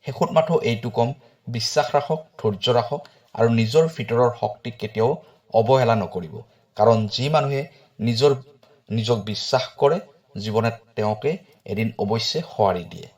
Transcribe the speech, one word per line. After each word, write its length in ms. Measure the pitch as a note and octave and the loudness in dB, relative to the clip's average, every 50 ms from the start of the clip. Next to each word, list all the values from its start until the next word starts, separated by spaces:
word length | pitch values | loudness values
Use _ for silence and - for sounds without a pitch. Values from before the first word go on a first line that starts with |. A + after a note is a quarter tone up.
| _ | _
শেষত 240 | - C3 - E3+ D#3+ | -10 -4 -4 -4 2
মাথো 220 | - D#3+ D#3+ - E3 D3+ | 2 2 2 2 0 0
এইটো 280 | - B2 A#2 A2 - B2 | 2 0 -2 -2 -4 -6
কম, 180 | - - A#2 A#2+ C#3 - _ _ _ _ _ | -2 0 -2 -2 -2 -8 _ _ _ _ _
বিশ্বাস 400 | - A#2 A#2 - - - D3+ C#3+ - - | -10 -8 -6 -6 -2 0 0 0 2 0
ৰাখক, 260 | C#3+ C#3+ - D#3+ D#3+ - _ _ - | -2 0 0 -4 -6 -6 _ _ -4
ধৈৰ্য 280 | - A2+ G2+ F#2+ - B2+ | -2 -2 -2 -2 -2 2
ৰাখক 280 | A#2+ A#2+ A#2 - C#3+ C#3+ C#3+ - _ _ _ _ _ | 2 2 0 0 -6 -8 -8 -14 _ _ _ _ _
আৰু 140 | - A2+ A2+ | 2 2 4
নিজৰ 360 | A#2 A2+ A2+ A2 A#2 D#3 E3 E3 - | 4 2 2 4 4 4 4 2 0
ভিতৰৰ 340 | - A#2 A2 A#2 A#2 B2 A#2+ - - | -6 -6 -2 2 2 2 2 2 -2
শক্তিক 340 | - G#2+ - - _ A#2+ A#2 | -4 -6 -6 -6 _ -14 -10
কেতিয়াও 340 | - - - - A2 A2 B2 D3+ - - - _ _ _ _ - | -8 -10 -8 -2 0 2 2 0 -2 -6 -20 _ _ _ _ 2
অৱহেলা 400 | A2+ A2 A2 C3+ C3 B2+ A#2 A2+ | 2 4 6 4 4 6 4 2
নকৰিব। 400 | G#2+ F#2+ F2 - F#2 F2 D#2 - A2+ - _ _ _ _ _ _ | 2 0 -4 -6 -8 -10 -8 -14 -16 -18 _ _ _ _ _ _
কাৰণ 300 | - G#2 A2+ A#2 A2 G#2+ | 2 4 4 4 4 2
যি 220 | G2+ - - B2+ C#3+ | -2 -4 -4 -2 0
মানুহে 340 | D#3 D3+ C#3 C#3 C#3 C3+ C#3+ - _ _ _ _ _ - | 0 0 0 0 -2 -4 -6 -8 _ _ _ _ _ -4
নিজৰ, 380 | G#2 A#2 A#2+ A2+ C3+ C#3+ C#3 B2+ - - _ _ _ _ _ _ _ _ | -2 -2 0 4 4 4 4 2 -4 -18 _ _ _ _ _ _ _ _
নিজক 300 | G#2+ A2+ G#2+ A2 A#2+ G#2+ | -4 -2 0 0 0 -2
বিশ্বাস 500 | G2 G#2+ G#2 - - - - B2+ - - - | -2 -6 -8 -8 -4 0 0 0 -2 -2 -4
কৰে, 220 | - - C#3 D#3+ F#3+ - - _ _ _ _ _ | 2 2 2 2 2 -4 -10 _ _ _ _ _
জীৱনে 360 | G#2 G2+ A2 G#2 A2+ A2 A#2 - - _ _ _ | -8 -8 -2 0 0 0 0 -2 -4 _ _ _
তেওঁকে 420 | - G#2+ G#2+ G#2+ - - C#3+ E3 G3 _ _ _ _ _ | -2 -2 -2 -2 -2 -2 -4 -4 -4 _ _ _ _ _
এদিন 260 | - G#3 G#2 A2+ A2+ - - | -8 -4 -2 -2 -4 -2 -4
অৱশ্যে 420 | G#2 G2+ A2 A2+ - - - D#3+ | -4 -2 -2 -2 -2 -4 -4 -6
সঁহাৰি 420 | E3+ - - - G#2+ G2 F#2 F2+ E2+ | -6 -8 -2 0 2 2 2 -2 -6
দিয়ে। 240 | E2 - - - - _ | -10 -14 -16 -18 -18 _